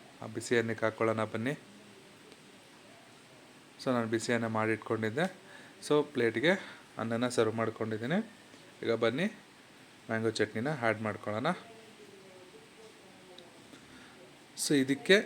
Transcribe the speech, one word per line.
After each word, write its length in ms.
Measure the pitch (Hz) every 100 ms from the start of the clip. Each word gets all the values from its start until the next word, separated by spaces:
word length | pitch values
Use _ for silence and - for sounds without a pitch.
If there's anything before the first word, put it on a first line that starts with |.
| - -
ಆ 40 | 117 113
ಬಿಸಿ 180 | - 120
ಅನ್ನಕ್ಕೆ 240 | 113 110 110
ಹಾಕ್ಕೊಳ್ಳೋಣ 380 | - 113 110 107
ಬನ್ನಿ. 200 | 113 120 151 - - - - - - - - - - - - - - - - - - - - - -
So 100 | 139
ನಾನು 140 | 123 113
ಬಿಸಿ 160 | 113 - 120
ಅನ್ನ 120 | 117 110
ಮಾಡಿಟ್ಕೊಂಡಿದ್ದೆ. 680 | 110 110 - 113 110 117 190 - - - - - -
So 80 | 147 147
ಪ್ಲೇಟ್ಗೆ 380 | 123 117 113 147 196 - - - -
ಅನ್ನನ 260 | 113 117 123 123
ಸರ್ವ್ 180 | 110 113
ಮಾಡ್ಕೊಂಡಿದ್ದೀನಿ. 580 | 113 - 110 107 120 185 226 - - - - -
ಈಗ 100 | 113 113
ಬನ್ನಿ 220 | 117 127 202 - - - - - - - -
ಮ್ಯಾಂಗೋ 220 | 113 113 110
ಚಟ್ನಿನ 320 | 104 110 131 151
ಆ್ಯಡ್ 160 | 113 107 110
ಮಾಡ್ಕೊಳ್ಳೋಣ. 440 | 101 - 107 147 180 - - - - - - - - - - - - - - - - - 175 - - - - - - - - - - - -
So 80 | - 147
ಇದಕ್ಕೆ 340 | 131 139 - 196